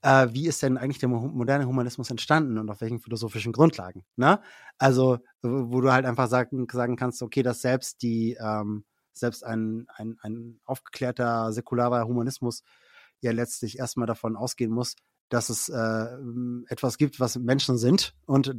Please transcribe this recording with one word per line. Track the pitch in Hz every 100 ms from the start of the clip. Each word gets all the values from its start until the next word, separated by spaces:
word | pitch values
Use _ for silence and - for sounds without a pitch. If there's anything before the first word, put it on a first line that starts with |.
äh, | 139 135 127
wie | 120 160
ist | 147
denn | 139 127
eigentlich | 135 135
der | 127
mo-, | 120 127
moderne | 123 120 139 131
Humanismus | 131 120 - 120
entstanden | 117 - 156 147 110
und | 107
auf | 101
welchen | 113 120
philosophischen | - 113 113 117 110
Grundlagen, | 110 160 - 92 92 - -
ne? | 131 202 - - - _
Also, | 135 127 131 123 _ _
wo, | 123 135 120
wo | 123
du | 131
halt | 131 131
einfach | 120 123
sagen, | 127 123 135 123
sagen | 123 120 123
kannst, | 127 120
okay, | 117 -
dass | 123 120
selbst | 127 127 - -
die, | 120 113 113 123
ähm, | 110 107 104 107 - _ _
selbst | - 120 -
ein, | 120 113 110 113 120 -
ein, | 110 110
ein | 107 113 117 113
aufgeklärter, | - 135 - - 127 123 120 117 113
säkularer | 110 - 120 120 123 117
Humanismus | 123 117 131 123 110 _ _ _ - _ _
ja | 123
letztlich | 113 120 - 113 120
erstmal | 127 - 117
davon | 113 113 107
ausgehen | 123 - 117
muss, | 113 120 - _ _ _
dass | 120 -
es, | 113 -
äh, | 143
m, | 113 113 113 127 131 120 123 123 123
etwas | 120 131 -
gibt, | 147 -
was | 123 123
Menschen | 123 139 - 127
sind | 120 196 - _ -
und | 139 135